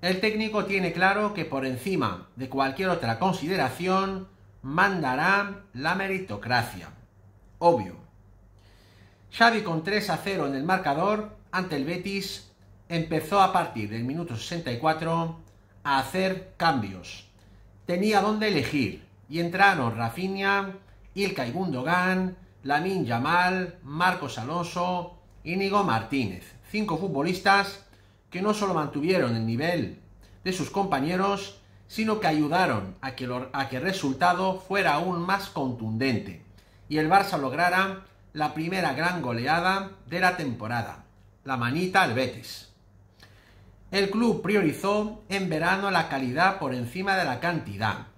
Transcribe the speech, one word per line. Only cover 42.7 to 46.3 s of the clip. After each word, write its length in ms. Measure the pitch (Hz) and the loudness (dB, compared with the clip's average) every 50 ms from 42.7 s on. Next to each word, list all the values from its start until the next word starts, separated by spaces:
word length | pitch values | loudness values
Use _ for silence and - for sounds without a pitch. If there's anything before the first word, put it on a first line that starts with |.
| - _ _ - _ - - - _ _ - - - - - - - - - - - - - - | -20 _ _ -20 _ -20 -20 -20 _ _ -20 -20 -20 -20 -20 -20 -20 -20 -20 -20 -20 -20 -18 -4
El 220 | - 196 196 190 | 0 0 0 2
club 320 | - 220 240 233 214 - - | 2 2 4 4 2 2 0
priorizó 800 | 170 208 208 185 156 139 - - 196 208 208 214 214 - - - - | 2 2 4 4 4 2 2 0 0 2 2 0 -2 -6 -10 -10 -6
en 220 | 196 196 190 180 | -4 -2 -2 0
verano 400 | 156 156 160 170 190 190 202 202 | -2 0 2 2 2 2 2 2
la 180 | 190 170 160 - | 2 2 2 2
calidad 520 | 156 135 131 123 | -2 -2 -2 -2